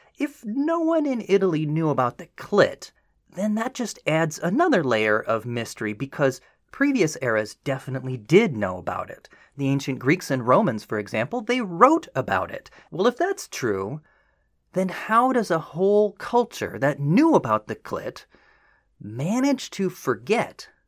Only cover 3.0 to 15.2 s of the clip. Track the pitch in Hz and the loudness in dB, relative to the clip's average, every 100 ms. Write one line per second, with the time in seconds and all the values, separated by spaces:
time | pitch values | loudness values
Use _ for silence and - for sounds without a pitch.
3 | _ _ _ 180 214 214 247 - 220 - | _ _ _ -4 -2 -2 -4 -6 -8 -6
4 | - 156 160 - 170 233 370 214 135 110 | -2 0 0 -2 -2 0 2 2 2 2
5 | 107 107 107 113 120 120 110 - 107 107 | 4 2 2 -2 -2 -6 -6 -6 -6 -4
6 | 135 - 139 131 _ _ _ - 285 269 | -6 0 0 0 _ _ _ -2 0 2
7 | 160 - 127 110 107 - - 131 - 131 | 0 0 0 0 -2 -6 -6 -6 -6 -6
8 | 131 127 107 170 226 113 95 92 92 92 | -6 -8 4 4 4 0 -2 -4 -6 -6
9 | - - - - _ 135 139 139 139 123 | -8 -14 -20 -20 _ -4 0 0 -2 -2
10 | 123 185 - 131 117 147 127 110 - 110 | 0 0 0 -2 2 4 2 -2 -4 -6
11 | 101 110 127 247 214 254 202 170 262 320 | -4 -4 -4 -4 -4 -4 -4 4 6 6
12 | - - - 92 87 - - - _ 156 | 0 -4 -2 -2 -2 -10 -14 -20 _ 0
13 | 220 247 370 381 - - 120 98 98 151 | 0 0 -2 -4 -10 -4 -2 -2 -4 -8
14 | - _ _ _ _ _ _ 190 190 - | -14 _ _ _ _ _ _ -4 -4 -4
15 | - 226 | 0 2